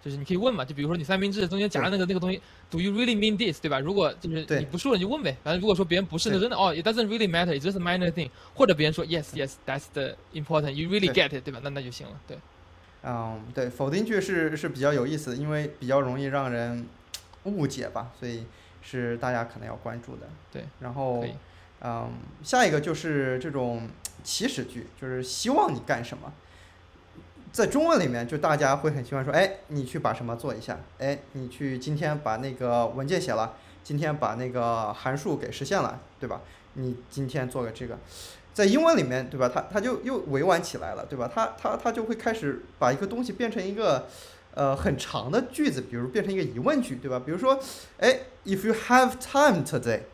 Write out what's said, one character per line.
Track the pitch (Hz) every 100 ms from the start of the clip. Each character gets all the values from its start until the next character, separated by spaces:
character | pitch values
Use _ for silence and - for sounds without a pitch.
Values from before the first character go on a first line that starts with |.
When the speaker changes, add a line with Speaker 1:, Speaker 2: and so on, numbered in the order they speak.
Speaker 1:
就 | 147
是 | 139
你 |
可 | 143
以 | 180
问 | 240
嘛， | 208
就 | 131
比 | 143
如 | 147
说 | 175
你 |
三 | 151 190
明 | 196
治 | 202 185
中 | 196
间 | 208
夹 | -
的 | 170
那 | 196
个， | 180
Speaker 2:
对。 |
Speaker 1:
那 |
个 | 190
东 | 180
西， | 190 - - -
“Do | 170
you | 185
really | 202 247 220
mean | 214 208
this？” | 226 151
对 | 160
吧？ | 135
如 | 143
果 | 202 156 -
就 | 170
是 | 160 151 147
你 |
不 | 143 175
是 | 277
了， |
Speaker 2:
对。 | 220
Speaker 1:
你 |
就 | 190
问 | 302
呗。 | 196 131
反 | 147
正 | 180
如 | 208
果 | 185
说 |
别 | 185 175
人 | 190
不 | 160
是， | 220
Speaker 2:
对。 | 196
Speaker 1:
那 |
真 | 226
的 | 247
，“哦， | 190
it | 156 170
doesn't | 226 220
really | 226 214
matter, | 170 175
it's | 143 151
just | 196
a |
minor | 175 180 180
thing。” | 165 143 - - -
或 | 254
者 |
别 | 160 151
人 |
说， | 156 165
“Yes, | 165 143
Speaker 2:
对。 | 151 139
Speaker 1:
yes, | - -
that's | 135 -
the | - 131 - -
important, | 156 147 156 147
you | 139 165
really | 208 196
Speaker 2:
对。 | 127 147
Speaker 1:
get | 139
it。” |
对 | 123
吧？ | 127
那， | 139
那 | 139
就 | 123
行 | 120 147
了， | 143 -
对。 | 131 - - - - - -
Speaker 2:
嗯， | 131 120 113 110 110 123
对， | 123
否 | 120 139
定 | 165 220
句 | 214
是， | - 185 156 151
是 | 165
比 | 123
较 | 139
有 | 147 123
意 | 151
思 | 151
的， | 123
因 | 147
为 | 151 151 147
比 | 127
较 | 135
容 | 131 127
易 | 139
让 | 139 131
人 | 120 117 120 120 - - - - - 196
误 | 202 143
解 | 139 110
吧， | - 120 -
所 | 123
以 | 117 113 - - -
是 | - 127 120 120
大 | 127
家 | 123
可 | 117 -
能 | 113
要 | 113
关 | 117 117
注 | 117 120
的。 | 113 - -
Speaker 1:
对， | 131 131 -
Speaker 2:
然 | 123
后， | 131 131 120
Speaker 1:
可 | 117
以。 | 117 - - - -
Speaker 2:
嗯， | 120 117 117 120 - -
下 | - 247
一 | 220
个 | 151
就 | 151
是 | 156 170 147 131 127
这 | 160
种 | 139 123 117 113 - - -
祈 | - - -
使 | - 123
句， | 120 113 -
就 | 131
是 | 127
希 | 127 - 226
望 | 285 403
你 | 127
干 | - 117 120
什 | -
么。 | 135 - - - - - - - - - - - -
在 | - 123
中 | 277 330
文 | 311
里 | 156
面， | 120 117
就 | 151
大 | 160 147
家 | 143 139
会 | 156
很 | 139
喜 | 120 139
欢 | 131
说 |
，“哎， | 147 196 190 -
你 | 151
去 | 127 -
把 | 123
什 | 110
么 | 120 117
做 | 147
一 | 110
下。 | 113 90 - -
哎， | 135 139 -
你 | 139 127
去 | - 143 127
今 | 131 151
天 | 160 151
把 | 147 110
那 | 135
个 | 127 127 120 117
文 | 120 139
件 | 175
写 | 131
了， | 110 113 - - -
今 | - 147
天 | 151 151
把 | 110 113
那 | 127
个 | 123 117 113 107
函 | 107 127 139
数 | 175 -
给 | -
实 | - 139
现 | 196
了， | 127 - - -
对 | 123
吧？ | 98 - - -
你 | - 131 123 -
今 | - 135
天 | 143 123
做 | 135
个 | 117
这 | 113 123
个。” | 110 - - - - -
在 | - 196
英 | 247
文 | 330 311
里 |
面， | 135 127 123
对 | 135
吧， | 123
它， | - -
它 | 208
就 | 233 220
又 | 247 254 -
委 | 135
婉 | 143 165
起 | 170 -
来 | 82
了， | 101 -
对 | 139
吧？ | 120
它， | 226 226 -
它， | 220 226
它 | 233
就 | 233
会 | 220 233
开 | -
始 | - 143 135 - -
把 | 127
一 | 139
个 | 196
东 | 233
西 | 247
变 | - 240
成 | 226 185
一 |
个， | 208 208 135 - - - - -
呃， | - 139 139
很 | 202 143
长 | - - 113
的 | 202 247
句 | - 294
子， | 135
比 | - 120
如 | 123
变 | 208
成 | 190
一 | 190
个 |
疑 | 139 110
问 | 175 302
句， | - 123
对 | 135
吧？ | 127 127
比 |
如 | 170
说 | 254 269 269 - - -
，“哎， | 214 254 - - -
if | 190 214
you |
have | 220 - 247 247 240
time | - 277 294 185
today | 139 139 117 110 -